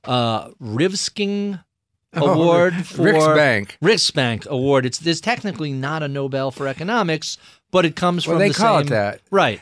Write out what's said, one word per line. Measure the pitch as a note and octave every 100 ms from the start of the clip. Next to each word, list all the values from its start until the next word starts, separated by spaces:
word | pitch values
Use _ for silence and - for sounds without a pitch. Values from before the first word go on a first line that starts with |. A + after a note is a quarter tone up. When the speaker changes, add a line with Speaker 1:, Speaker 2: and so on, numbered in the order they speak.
| -
Speaker 1:
uh, | B2 A#2 A2 - -
Rivsking | A#2 G#2+ F#3 F#3+ - - G3+ G3+ G3+ F#3+ _ _ _ _ _
Speaker 2:
Oh, | E3+ C#3+
Speaker 1:
Award | E3 E3+ E3+ F3+ F3
Speaker 2:
Ri-, |
Speaker 1:
for | F3 -
Speaker 2:
Riksbank. | E3 D#3+ D#3 D3+ C#3+ A2 G2+ -
Speaker 1:
Riksbank | D#3+ F#3+ - - B2+ A2 -
Award. | C3 C3+ C#3 B2+
It's, | -
there's | D#3+ D#3+
technically | G#3 A#3+ G#3 F3 D3+
not | C3+ C3+ D#3+
a | D3
Nobel | C#3 C#3 C3+ C3+
for | - C#3
economics, | C3 E3+ A#3 F3 D#3 - - - - _
but | F#3 E3
it | D#3+
comes | F3+ F3 -
Speaker 2:
Well, | E3
Speaker 1:
from |
Speaker 2:
they | G3+
Speaker 1:
the | C#3+
Speaker 2:
call | A3+ F3+
it |
Speaker 1:
same | C#3+
Speaker 2:
that. | A2+ G2+ - -
Speaker 1:
Right. | G3 D3 G2+